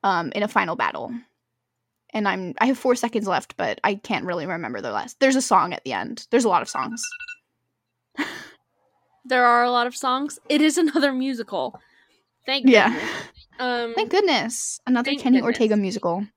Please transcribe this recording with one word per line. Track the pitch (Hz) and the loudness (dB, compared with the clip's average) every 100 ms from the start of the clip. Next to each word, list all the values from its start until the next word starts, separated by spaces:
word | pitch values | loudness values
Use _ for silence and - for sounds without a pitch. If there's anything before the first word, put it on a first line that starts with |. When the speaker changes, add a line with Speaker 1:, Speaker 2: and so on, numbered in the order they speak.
| 202 | 0
Speaker 1:
um, | 185 160 - | 0 -2 -4
in | |
a | 208 | -2
final | 214 180 160 | 0 -2 -2
battle. | 92 73 117 240 - _ _ _ _ _ _ _ _ | -4 -4 -10 -12 -14 _ _ _ _ _ _ _ _
And | 220 202 | -4 -2
I'm, | 190 185 - | -2 -6 -2
I | 240 | 0
have | 262 | 2
four | 262 247 | 0 0
seconds | 233 226 202 | 0 -2 0
left, | 175 - - | -2 -4 -6
but | 165 - - | -4 0 0
I | 202 | -2
can't | - 196 180 | -4 -4 -2
really | 175 151 | -4 -4
remember | 170 117 117 | -6 -6 -8
the | 120 | -6
last. | 104 247 - | -6 -6 2
There's | 269 269 | 2 2
a | |
song | 262 185 170 | 4 4 4
at | 175 - | -4 -6
the | |
end. | 104 98 233 - | -6 -6 -10 0
There's | 233 | 2
a | 233 | 4
lot | 180 | 2
of | 170 | 0
songs. | - 131 226 - - - - _ _ _ _ _ _ _ - | -6 -6 -8 -12 -12 -18 -20 _ _ _ _ _ _ _ -8
<laughs> | 302 - - _ _ _ _ _ _ _ 254 | -8 -8 -16 _ _ _ _ _ _ _ -2
Speaker 2:
There | 254 247 | 4 4
are | 240 | 4
a | 247 | 4
lot | 247 240 | 2 -2
of | 247 | -4
songs. | 262 254 285 - - | -2 -2 -4 -10 -2
It | 302 | 2
is | 311 320 | 4 4
another | 320 330 285 | 2 2 0
musical. | 262 262 247 220 185 131 - _ _ _ _ _ _ - | 0 -4 -6 -6 -4 -4 -8 _ _ _ _ _ _ -4
Thank | 269 262 | 2 6
Speaker 1:
Yeah. | 226 214 | 6 6
Speaker 2:
goodness. | 240 - - - - - - | 0 -6 -8 -12 -20 -20 -6
Um, | 254 240 233 233 | -4 -2 -4 -4
Speaker 1:
Thank | 240 | 0
goodness. | 359 403 254 226 - - - - | 2 4 2 0 -6 -8 -8 0
Another | 254 262 | 0 2
Speaker 2:
thank | 277 | -2
Speaker 1:
Kenny | 262 254 | 4 4
Speaker 2:
goodness. | 233 233 | 4 0
Speaker 1:
Ortega | 220 214 | 2 2
musical. | 196 208 175 175 202 | 0 -2 -2 -2 -6